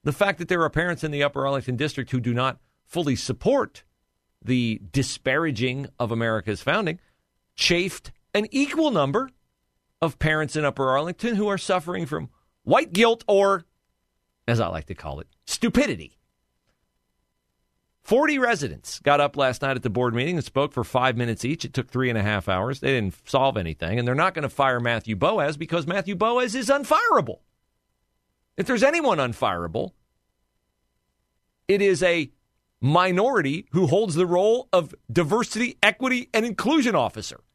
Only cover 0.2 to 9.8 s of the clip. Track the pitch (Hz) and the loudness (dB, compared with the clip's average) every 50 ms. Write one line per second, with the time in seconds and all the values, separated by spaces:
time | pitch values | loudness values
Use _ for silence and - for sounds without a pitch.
0.2 | 202 196 170 - 175 - 180 175 165 147 - 156 170 180 170 - - 156 147 143 | 0 0 0 -4 -2 -2 0 2 2 0 0 0 -2 -2 -2 -4 -6 -4 -2 0
1.2 | 143 143 143 139 135 139 139 135 120 127 123 117 147 147 - - 120 - 131 127 | 0 0 0 -2 -2 0 -2 -2 -2 -4 -4 -2 -2 -4 -4 -6 -6 -4 -4 -2
2.2 | 113 123 117 120 127 131 127 - _ _ _ _ _ _ - 170 165 147 127 - | -2 0 0 0 -2 -2 -4 -8 _ _ _ _ _ _ -4 -2 0 0 -2 -2
3.2 | - - 127 - - 220 269 277 - - _ - _ _ _ _ _ _ _ _ | -2 -6 -6 -2 2 2 2 2 0 -2 _ -20 _ _ _ _ _ _ _ _
4.2 | _ _ _ _ - 110 127 123 120 113 110 - 101 95 - 139 131 - - - | _ _ _ _ -4 0 0 2 2 0 -2 -4 -8 -4 -2 -2 -2 -2 -6 -6
5.2 | _ 131 131 151 165 160 135 101 123 127 123 139 139 - _ _ 120 107 117 113 | _ 0 0 2 0 0 -2 -2 -2 -2 -2 -4 -10 -12 _ _ -4 -2 -2 -2
6.2 | 117 113 110 107 95 110 104 - - 139 160 214 214 160 165 - _ _ _ _ | 0 0 0 -2 -2 -4 -6 -4 -2 -2 -2 0 -2 -4 -6 -8 _ _ _ _
7.2 | _ _ _ _ _ _ _ - - - 175 175 185 185 - - _ - - _ | _ _ _ _ _ _ _ -2 0 2 2 2 0 -2 -4 -8 _ -20 -20 _
8.2 | _ _ - 208 214 - - 262 285 277 302 311 320 302 233 165 139 135 143 226 | _ _ -2 -2 -2 0 0 -2 -2 0 0 0 2 2 2 2 0 2 0 -2
9.2 | 262 262 _ _ _ _ _ _ _ _ _ _ | -2 -4 _ _ _ _ _ _ _ _ _ _